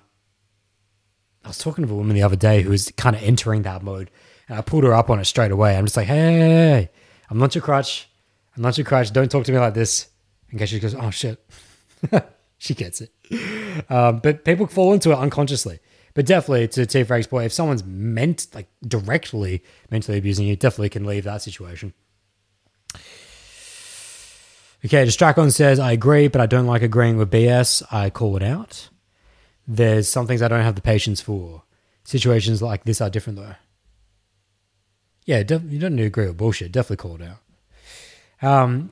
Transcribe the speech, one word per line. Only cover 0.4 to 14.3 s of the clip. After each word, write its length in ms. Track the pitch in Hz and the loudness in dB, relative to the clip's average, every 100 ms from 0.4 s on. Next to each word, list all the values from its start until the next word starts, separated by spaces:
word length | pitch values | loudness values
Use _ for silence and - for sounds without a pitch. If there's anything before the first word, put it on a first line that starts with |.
| _ _ _ _ _ _ _ _ _ _ | _ _ _ _ _ _ _ _ _ _
I 40 | - | -18
was 100 | - | -10
talking 280 | 160 156 131 | -8 -4 -4
to 60 | |
a 40 | 104 | -2
woman 200 | 104 101 | 0 2
the 60 | |
other 140 | 101 92 | 2 2
day 260 | 107 104 | 4 4
who 80 | 95 | 4
was 200 | 101 - | 0 -2
kinda 280 | - 127 107 | -2 -2 0
entering 440 | 104 123 117 107 | 2 2 0 -2
that 200 | 98 92 | -4 -8
mode, 280 | 98 95 92 _ _ _ - | -10 -12 -14 _ _ _ -12
and 100 | 110 | -10
I 40 | |
pulled 220 | - 156 | -2 2
her 100 | 131 | 4
up 160 | 113 117 | 6 4
on 100 | 107 | 0
it 60 | 95 | 0
straight 260 | - 107 | 0 2
away. 240 | 98 107 98 | 2 2 2
I'm 100 | 104 | 0
just 120 | 120 | 0
like, 100 | 98 | 0
"Hey, 80 | 147 | 2
hey, 240 | 165 165 | 4 6
hey, 80 | 160 | 6
hey, 420 | 165 160 131 87 _ _ _ - | 6 6 4 2 _ _ _ -6
I'm 100 | 113 | 0
not 160 | 135 165 | 0 0
your 80 | |
crutch. 440 | 151 139 - - - _ _ _ _ 120 | 0 0 -2 -8 -14 _ _ _ _ -6
I'm 60 | |
not 160 | 120 135 | -4 -2
your 80 | 127 | 0
crutch. 260 | 131 110 | 0 2
Don't 200 | 123 131 | 0 0
talk 140 | 143 120 | 0 0
to 60 | |
me 60 | 127 | 0
like 160 | 117 | 0
this." 340 | 107 113 - - _ _ _ _ | 0 -2 -4 -8 _ _ _ _
In 80 | 107 | -8
case 100 | 104 | -6
she 100 | 110 | -4
goes, 160 | 107 131 | -6 -6
"Oh, 140 | 110 | -6
shit." 340 | - 120 107 _ - _ _ _ _ - | -6 -8 -10 _ -20 _ _ _ _ -2
<laughs> 120 | 208 - _ _ _ | -2 -2 _ _ _
She 140 | - | -10
gets 280 | 127 90 - | -8 -10 -12
it. 100 | 113 _ - 233 196 214 214 165 - | -16 _ -10 -10 -8 -10 -10 -12 -4
Um, 300 | 127 120 117 | 2 2 2
but 260 | 147 | -2